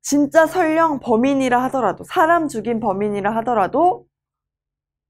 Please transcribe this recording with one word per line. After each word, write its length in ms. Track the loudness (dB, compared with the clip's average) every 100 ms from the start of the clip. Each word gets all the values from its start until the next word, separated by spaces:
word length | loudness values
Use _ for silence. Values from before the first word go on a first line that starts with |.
진짜 460 | 0 0 2 2 2
설령 520 | 2 0 2 0 -2
범인이라 640 | 0 0 2 0 0 0
하더라도, 380 | -2 -2 -2 -4
사람 420 | -6 0 2 2 0
죽인 320 | -6 -4 -4
범인이라 560 | -2 -2 -2 -2 -2 -2
하더라도 720 | -2 0 0 2 2 0 _ _ _ _ _ _ _ _ _ _